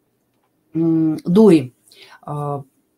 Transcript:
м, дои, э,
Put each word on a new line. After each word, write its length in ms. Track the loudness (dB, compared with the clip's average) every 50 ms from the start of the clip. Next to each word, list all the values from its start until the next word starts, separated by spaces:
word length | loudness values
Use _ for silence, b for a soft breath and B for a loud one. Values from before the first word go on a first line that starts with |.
| _ _ _ _ _ _ _ _ _ _ _ _ _ _ -6
м, 420 | -4 -2 -2 0 0 -2 -2 -4 -6 -4
дои, 480 | -2 2 4 6 6 4 4 2 -2 _ _ _ B B B B B B B B
э, 360 | -14 -12 -10 -10 -10 -10 -10 -12 _ _ _ _ _ _